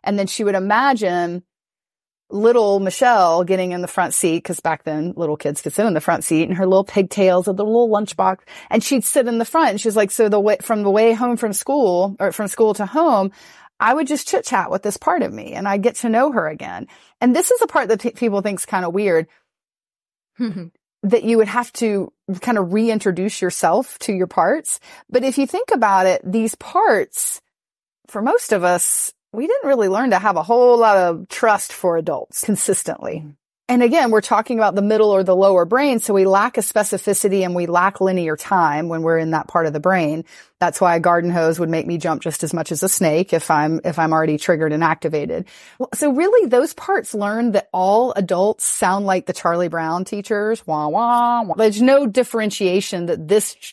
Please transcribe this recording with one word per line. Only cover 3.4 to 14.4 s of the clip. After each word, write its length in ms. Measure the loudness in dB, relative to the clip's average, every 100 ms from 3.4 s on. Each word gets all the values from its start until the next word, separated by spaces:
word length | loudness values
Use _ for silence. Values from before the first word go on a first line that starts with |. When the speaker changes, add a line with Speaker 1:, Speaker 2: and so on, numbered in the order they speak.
| 0
Speaker 1:
getting 260 | 0 -2
in 100 | -4
the 60 | -6
front 260 | -2 -2
seat, 300 | 0 0 -2
'cause 160 | -4 -6
back 240 | -4 -4
then 300 | -4 -6 -6 -4
little 220 | -4 -4
kids 240 | -4 -6
could 100 | -6
sit 120 | -2 0
in 80 |
the 80 | 0
front 220 | 0 -2 0
seat, 240 | 0 0
and 80 | 0
her 80 | 2
little 180 | 2
pigtails 640 | 2 -2 -2 2 2 2 0
of 80 | -2
the 80 |
little 240 | 0 2 2
lunchbox, 520 | 0 -2 -2 -2 -2 _ -20 -2
and 120 | -2
she'd 220 | 0 -2 0
sit 220 | 2 0
in 100 | 0
the 80 | 0
front. 240 | 2 2
And 100 | 0
she's 160 | -2 0
like, 140 | 0
"So 160 | 2 2
the 120 | 2
way, 180 | 2 0
from 200 | -2 -2
the 80 | 2
way 240 | 4 4
home 240 | 2 0 -2
from 160 | -2
school, 640 | -4 -2 0 2 2 0 -2
or 120 | -4
from 160 | -4 -6
school 260 | 0 0
to 120 | 0 -4
home, 440 | 0 2 2 0 -6 -20 -20 -16 -2
I 140 | 0
would 140 | 2 0
just 200 | -4 -2
chit 160 | -4